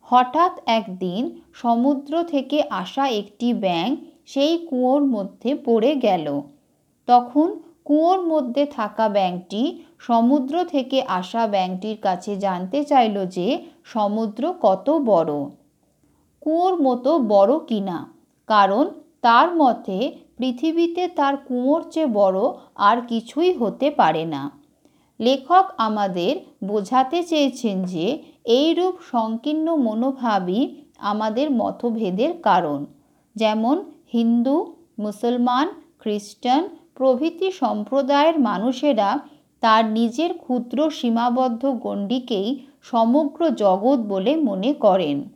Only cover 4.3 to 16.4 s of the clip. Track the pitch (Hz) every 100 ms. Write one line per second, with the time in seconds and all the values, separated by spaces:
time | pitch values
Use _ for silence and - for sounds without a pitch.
4.3 | 277 285 339 339 254 254 277 285 226 190
5.3 | - 247 294 - 226 226 294 247 180 151
6.3 | 143 139 _ _ _ _ _ - 247 247
7.3 | 285 330 427 - _ - 294 330 381 349
8.3 | 311 254 247 285 285 208 208 220 202 185
9.3 | 180 - 196 277 - - _ - 233 233
10.3 | 285 262 320 349 285 254 262 262 185 185
11.3 | 233 226 202 185 185 208 214 202 180 196
12.3 | 202 196 180 185 277 285 277 226 202 190
13.3 | 185 180 330 - _ _ 233 202 214 226
14.3 | 208 285 349 220 190 - 320 262 185 160
15.3 | 147 139 - _ _ _ _ _ _ _
16.3 | _